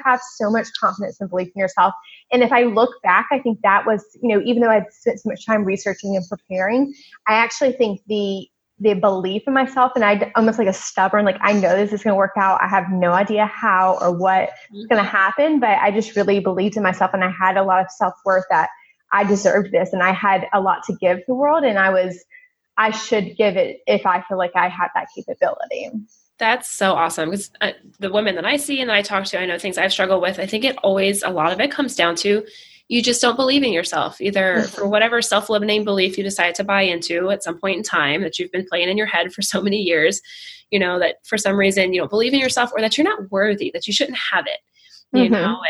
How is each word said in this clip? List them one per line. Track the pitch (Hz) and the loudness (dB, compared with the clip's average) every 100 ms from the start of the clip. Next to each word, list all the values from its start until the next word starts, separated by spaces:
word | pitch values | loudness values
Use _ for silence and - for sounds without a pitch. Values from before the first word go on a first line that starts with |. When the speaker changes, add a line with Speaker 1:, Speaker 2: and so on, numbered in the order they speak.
Speaker 1:
have | 269 247 - - | 2 0 -2 -6
so | 208 | -2
much | 226 - - | -2 -4 -2
confidence | 202 190 202 - | -4 -2 -8 -8
and | 190 | -6
belief | 185 180 | -4 -6
in | 196 | -4
yourself. | 185 - 185 - - - _ | -2 2 2 0 -14 -20 _
And | 247 | 2
if | 240 | 4
I | 247 | 4
look | 240 208 247 - | 4 4 2 2
back, | 190 190 - | 2 2 2
I | 277 | -2
think | 240 220 | -2 0
that | 202 196 | 2 4
was, | 226 208 - - | 2 -2 -4 -4
you | 233 | 0
know, | 208 | 2
even | 240 240 | 2 2
though | 226 | 4
I'd | 214 214 | 2 0
spent | _ 233 208 | _ -4 -4
so | 214 | -6
much | - | -8
time | - 214 | -2 -2
researching | 190 196 202 - 196 | 0 -2 -4 -6 -4
and | 190 180 | -4 -6
preparing, | 202 _ 185 190 247 285 - - - - | -14 _ -4 0 0 0 -6 -20 -8 0
I | |
actually | 220 233 - 269 | 2 0 0 -2
think | 262 226 190 202 | 0 -2 -2 -6
the, | 208 202 190 - _ _ _ | -4 -2 -6 -10 _ _ _
the | 208 | 0
belief | 190 202 190 185 208 277 | 2 2 0 -4 -4 -2
in | |
myself, | 269 262 262 247 254 | 0 0 2 2 4
and | |
I | 208 208 - - | 2 2 0 2
almost | 220 220 | 2 2
like | 196 | 0
a | |
stubborn, | 190 - - 185 208 | -2 -6 -2 2 2
like, | 202 190 | 0 2
"I | 202 | 2
know | 208 180 | 2 2
this | 190 208 | 2 0
is | 208 | 0
gonna | 220 | 0
work | 196 190 208 | 2 2 2
out. | 190 190 | 2 2
I | 185 | 2
have | 190 180 | 0 0
no | 185 175 | 0 2
idea | 180 208 214 208 | 2 2 0 0
how | - 220 185 185 - | 0 0 2 2 2
or | 180 | 0
what's | 170 185 190 - - - | 0 2 2 0 -6 -20
Speaker 2:
Mm-hmm. | 202 220 | -18 0
Speaker 1:
gonna | 220 | 0
happen," | 196 202 190 214 311 302 | 2 2 0 2 2 2
but | 233 196 | 2 2
I | 202 | 2
just | 208 214 | 0 -2
really | 202 196 196 | -2 0 0
believed | 190 185 202 214 | 0 -2 -2 0
in | |
myself, | 190 180 190 | -2 0 0
and | 196 | 0
I | 185 | -2
had | 180 190 190 | 0 2 2
a | |
lot | 196 185 | 2 2
of | 185 | 0
self-worth | - 185 - 196 190 185 | -2 -4 -2 0 0 2
that | 165 - - _ _ _ | 0 0 -6 _ _ _
I | 202 | 0
deserved | 202 196 196 202 196 | 2 2 4 2 2
this, | 175 185 | 0 0
and | 185 | 0
I | 180 | 0
had | 190 208 190 185 | 2 0 0 0
a | 202 | 0
lot | 190 - - | 2 -2 -4
to | 170 | -2
give | 185 180 180 | 0 0 -2
the | |
world, | 254 285 320 | -2 2 2
and | 269 196 | 2 2
I | 190 | 2
was, | 185 185 180 _ - _ _ _ - | 2 -2 -6 _ -20 _ _ _ 0
I | 220 | 0
should | 214 - 214 180 - | -2 -2 -2 -2 0
give | 208 185 | 0 2
it | 165 - - | -2 -2 -2
if | 208 | 0
I | 190 180 | 2 -2
feel | - 190 | -2 -4
like | 180 180 | -2 0
I | 180 | -2
had | 175 175 180 | -2 -4 -4
that | - | -8
capability. | - - - - - - - 113 214 214 _ _ _ | -12 -12 -4 -2 -2 -8 -8 -8 -12 -14 _ _ _
Speaker 2:
That's | 226 247 - | -2 -2 -6
so | - 196 | -2 0
awesome. | 165 165 - 160 | 2 -2 -2 -4
'Cause, | 202 - _ | -6 -10 _
uh, | 208 - - _ | -6 -6 -20 _
the | 196 | -4
women | 208 214 | -2 -2
that | 180 | -2
I | 196 285 | -2 -2
see | 285 277 | -4 -4
and | 247 | 0
that | 208 | 0
I | |
talk | 202 196 196 | 0 -4 -4
to, | 180 | -4
I | 180 | -4
know | 170 | -4
things | 196 185 | -4 -2
I've | 190 | -2
struggled | 202 190 185 | 0 2 2
with. | 185 190 | 0 -2
I | 196 | -6
think | 220 | -2
it | 262 262 | -2 0
always, | 202 190 196 196 | 0 2 0 0
a | 180 | -4
lot | 175 160 | -2 -2
of | 185 | -2
it | 285 | -2
comes | 294 254 - | -2 -4 0
down | 170 170 | 0 0
to | 202 208 214 - - - _ | 0 -2 -2 -18 -20 -20 _
you | 233 | 0
just | 240 240 | 0 2
don't | 247 240 | 0 2
believe | 262 285 | 2 2
in | 254 | 2
yourself, | 170 190 160 - - | -2 -2 -4 -4 -4
either | 202 190 190 202 | -2 0 0 0
Speaker 1:
Mm-hmm. | - - | -2 -4
Speaker 2:
for | 202 | -2
whatever | 214 226 233 | 2 2 2
self-limiting | 226 208 220 214 208 214 | 2 0 0 0 2 0
belief | 208 196 185 185 | 0 2 0 0
you | |
decide | 196 196 175 170 | -4 0 0 0
to | |
buy | 202 196 | 0 2
into | 190 170 165 170 185 | 2 -2 -4 -2 -2
at | 202 | -2
some | 170 165 | -6 -6
point | 190 175 | -4 -4
in | |
time | 214 170 143 156 | -2 0 0 0
that | 170 - | -4 -6
you've | 180 | -6
been | 185 185 | -6 -4
playing | 175 180 | -2 0
in | 202 | 0
your | 214 | 0
head | 175 180 | -2 -2
for | - | -6
so | 196 196 | -4 -2
many | 202 214 | -2 -2
years, | 185 160 165 196 - - - - _ | 0 2 2 -2 -10 -20 -20 -20 _
you | 202 | -2
know, | 180 180 | 0 0
that | 170 - | -2 -4
for | - 214 | -6 -4
some | 202 196 | 0 2
reason | 196 190 185 | 2 2 0
you | 180 | 0
don't | 156 | -2
believe | 208 247 | 0 2
in | 277 | 2
yourself, | 254 254 247 | 0 0 -2
or | 214 | -2
that | 220 277 | -2 0
you're | |
not | 349 427 196 | 0 -2 -4
worthy, | 196 208 202 - | -2 0 0 -4
that | 170 - | -6 -4
you | |
shouldn't | 196 285 247 - | -2 -2 -4 -2
have | 185 - | -2 -4
it. | - - _ _ - _ | -10 -14 _ _ -20 _
You | 254 | 2
Speaker 1:
Mm-hmm. | 226 | 4
Speaker 2:
know, | 208 180 185 | 2 0 -2